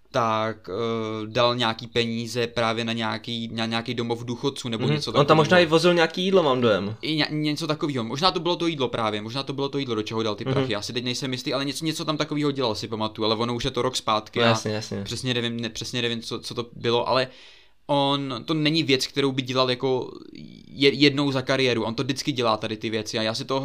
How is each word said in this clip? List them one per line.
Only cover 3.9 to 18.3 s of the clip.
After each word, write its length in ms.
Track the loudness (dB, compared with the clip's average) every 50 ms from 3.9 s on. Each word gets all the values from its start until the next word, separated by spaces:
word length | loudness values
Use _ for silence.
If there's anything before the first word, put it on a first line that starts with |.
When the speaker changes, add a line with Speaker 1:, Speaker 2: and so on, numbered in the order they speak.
| -4
Speaker 1:
domov 320 | -2 -2 -2 -2 -4 -4
důchodců 440 | -6 -4 -2 -2 -4 -2 -4 -4 -4
nebo 140 | -4 0 0
Speaker 2:
Mhm. 80 | 2 2
Speaker 1:
něco 180 | 0 0 2 2
Speaker 2:
On 120 | 4 6
tam 120 | 6 6 6
možná 120 | 6 6
Speaker 1:
takovýho. 180 | 6 6 6 6
Speaker 2:
i 20 |
vozil 240 | 6 6 6 6 6
nějaký 300 | 6 4 2 2 0 2
jídlo, 200 | 4 4 6 6
mám 180 | 6 4 4
dojem. 340 | 4 4 4 4 2 -2 -6 -6
Speaker 1:
I 140 | -4 -2 -2
ně-, 120 | 0 0 0
něco 380 | -2 -2 0 -2 -2 -2 -2 -2
takovýho. 360 | -2 -2 -2 -2 -2 -2 -4
Možná 280 | -4 -2 0 2 2
to 80 | 2 0
bylo 160 | 0 -2 -2
to 120 | 0 -2 -2
jídlo 200 | 0 0 -2 -2
právě, 320 | 0 -2 -2 -2 -2 -4
možná 220 | -6 -6 -6 -6 -6
to 100 | -6 -4
bylo 160 | -4 -4 -4
to 80 | -4 -4
jídlo, 180 | -4 -2 -2
do 80 | -2 -2
čeho 200 | -2 -2 -2 -2
dal 120 | -2 -2
ty 100 | -4 -4
Speaker 2:
Mhm. 80 | -2 0
Speaker 1:
prachy. 200 | 0 0 0 -2
Já 80 | -4
si 120 | -6 -6 -6
teď 100 | -4 -4
nejsem 280 | -4 -4 -4 -4 -4
jistý, 220 | -4 -6 -4 -4 -4
ale 120 | -2 -4
něco, 200 | -4 -6 -4 -4
něco 200 | -4 -4 -4 -4
tam 120 | -4 -4 -4
takovýho 340 | -4 -4 -2 -2 0 0
dělal, 240 | 0 0 0 -2 -2
si 120 | -2 -6 -6
pamatuju, 380 | -4 -4 -4 -4 -4 -2 0
ale 100 | 0 2
ono 200 | 2 0 0 -2
už 100 | -2 -4
je 60 | -2
to 100 | -2 -2
rok 140 | -2 0 -2
zpátky 440 | -2 0 0 0 0 0 -2 0 2
Speaker 2:
No, 60 | 4
Speaker 1:
a 20 | 4
Speaker 2:
jasně, 240 | 4 2 0 -2
jasně. 300 | -4 -4 -6 -6 -8 -8 -6
Speaker 1:
přesně 300 | -6 -6 -4 -2 -2 -2
nevím, 260 | 0 -2 -2 -4 -4
ne-, 100 | -6 -6
přesně 320 | -6 -8 -8 -6 -4 -2
nevím, 200 | -2 -2 -2 -4
co, 180 | -6 -6 -8 -8
co 140 | -8 -8 -6
to 140 | -6 -8 -8 -8
bylo, 340 | -4 0 2 2 2 2 2
ale 180 | 2 2 0 0 -4 -14 -20 -20 -20 -20 -20 -20 -20 _ _ 0
on, 560 | 0 2 2 2 2 0 -2 -4